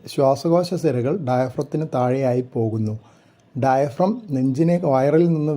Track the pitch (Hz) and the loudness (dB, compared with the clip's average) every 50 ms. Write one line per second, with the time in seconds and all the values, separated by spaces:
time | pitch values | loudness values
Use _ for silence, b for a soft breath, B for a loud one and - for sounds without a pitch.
0 | - - - - 139 135 135 135 - 170 165 175 180 175 190 170 165 156 127 123 | -16 -8 -2 0 2 2 2 0 0 0 2 2 0 0 -4 -2 -2 0 0 0
1 | 117 135 170 208 156 123 127 127 131 127 - - 143 - - 156 156 151 - 131 | -2 -2 -2 -2 -2 0 0 0 0 -2 -4 -6 -6 -4 -4 -6 -6 -4 -2 -2
2 | 123 123 127 135 135 127 120 127 127 123 - 131 113 110 110 113 107 107 107 110 | 0 0 0 0 0 0 0 0 -2 -4 -4 -2 -2 -2 -2 -2 -4 -4 -4 -8
3 | b b b b b b b b b b _ 131 120 131 131 135 143 143 - - | b b b b b b b b b b _ -2 0 2 2 2 0 -2 0 0
4 | 180 190 240 254 220 190 139 131 131 135 131 135 165 165 175 175 175 151 135 131 | 0 0 0 -4 -6 -4 -2 0 0 0 0 2 2 2 2 2 2 2 2 2
5 | 131 143 147 160 175 175 165 156 151 156 151 | 2 4 4 4 4 4 2 0 0 -2 -2